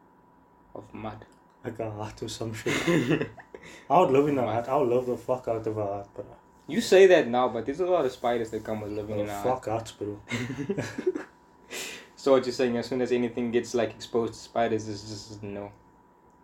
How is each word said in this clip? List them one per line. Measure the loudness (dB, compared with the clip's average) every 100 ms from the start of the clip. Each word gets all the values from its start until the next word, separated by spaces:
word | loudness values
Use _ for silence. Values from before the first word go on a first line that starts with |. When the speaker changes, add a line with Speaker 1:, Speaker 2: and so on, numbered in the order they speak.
| _ _ _ _ _ _ _
Speaker 1:
Of | -18 -16
mud. | -12 -12 -12 -16 -20 _ _
Speaker 2:
Like | -10 -8
a | -8
hut | -8 -10 -10
or | -10
some | -8 -8
shit. | -6 -4 -2 0 2 2 0 -2 -10 -20 -20
Speaker 1:
<laughs> | -20 -14 2
Speaker 2:
I | 4
would | 6
live | 6 4
in | 2
a |
Speaker 1:
Mud. | 0
Speaker 2:
hut. | -2 0
I | 0
would | 2
love | 2 0
the | -4
fuck | -2 -2 -2
out | -4 -4
of | -4
a |
hut, | -4 -6 -10
bro. | -14 -16 -18 _ _ -6
Speaker 1:
You | -2
say | 6 10 10
that | 10 6
now, | 2 2
but | 0
there's | -4 -2
a | 2
lot | 2
of | 2
spiders | 0 0 0 -2
that | -6
come | -6 -6
with | -6
living | -6 -4 -4
Speaker 2:
Oh, |
Speaker 1:
in | -4
a | -2
Speaker 2:
fuck | -2 -2 -4
Speaker 1:
hut. | -6
Speaker 2:
huts, | -6
bro. | -10 -10 -10 -8
Speaker 1:
<laughs> | -6 -6 -6 -6 -4 -6 -4 -4 -4 -6 _ _ -20 -16 -12 -12 -14 -18 -4
So | 4
what | 4 4
you're |
saying, | 0 0 0
as | -2
soon | -2
as | 0
anything | 2 0 -2 0
gets, | 0 0
like, | 0 -2
exposed | -4 -4 -2 -2
to | -6
spiders, | -6 -2 0 0 -4
it's | -10
just | -10 -14 -14 -12
no. | -10 -10 -12 -16 _ _ _ _ _ _